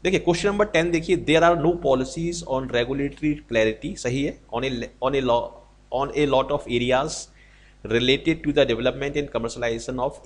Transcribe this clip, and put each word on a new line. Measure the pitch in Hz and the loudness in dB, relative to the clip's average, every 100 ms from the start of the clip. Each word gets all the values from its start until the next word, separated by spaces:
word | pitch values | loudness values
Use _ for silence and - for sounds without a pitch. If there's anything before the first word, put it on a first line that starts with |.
देखिए | 180 185 | 0 0
क्वेश्चन | - 170 202 | 2 2 0
नंबर | 202 208 | 0 2
टेन | - 175 | 2 2
देखिए, | 170 165 180 | 0 0 -2
"There | 113 160 | 4 4
are | 170 170 156 | 6 4 2
no | |
policies | 170 139 131 131 165 165 170 170 | 0 2 2 0 -4 -6 -6 -4
on | 131 | -4
regulatory | 131 120 120 139 139 - 151 | -2 -2 -2 -2 -4 -2 -4
clarity", | 147 - 117 110 110 147 - | -4 -2 2 2 0 -8 -6
सही | 123 131 | -4 -2
है, | 143 - - 117 | -4 -6 -8 -4
"on | |
a, | 131 123 113 - | -4 -6 -8 -4
on | 127 139 | -2 0
a | |
law, | 127 120 117 - - - _ 127 | 2 0 0 -12 -20 -20 _ -4
on | 139 | -2
a | - 147 | 0 2
lot | 131 131 | 2 2
of | 143 | -4
areas | - 120 123 127 156 - - - - - - _ 104 | -2 -2 2 0 0 -6 -12 -20 -20 -20 -20 _ -2
related | 113 123 135 - 160 | 0 2 2 2 -2
to | 147 | 0
the | 143 131 | 2 4
development | 113 123 127 139 | 4 0 -2 -4
and | 143 143 147 | -4 -4 -4
commercialization | 117 - 120 113 113 127 | -4 -4 -4 -4 -6 -4
of | 131 143 | -4 -4